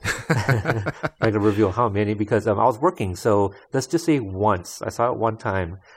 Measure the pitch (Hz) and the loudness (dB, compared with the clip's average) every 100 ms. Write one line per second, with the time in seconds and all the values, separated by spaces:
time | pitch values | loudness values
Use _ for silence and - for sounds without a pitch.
0 | - - - 151 104 120 160 117 101 - | -8 -6 -2 0 0 0 0 -4 -4 -6
1 | 156 - 113 104 104 101 101 90 120 101 | -8 -2 0 2 2 4 2 2 0 0
2 | 104 107 104 113 110 101 117 113 165 180 | 0 -2 0 0 2 2 2 2 0 0
3 | 98 90 120 101 98 - - 131 - 165 | -4 -2 2 2 2 -2 -6 -4 -2 0
4 | 170 143 101 95 107 92 87 - 107 - | 2 0 0 -2 0 0 -4 -10 -6 -2
5 | 120 110 110 110 113 95 87 92 - | -2 0 -2 -2 -4 -2 -4 -8 -18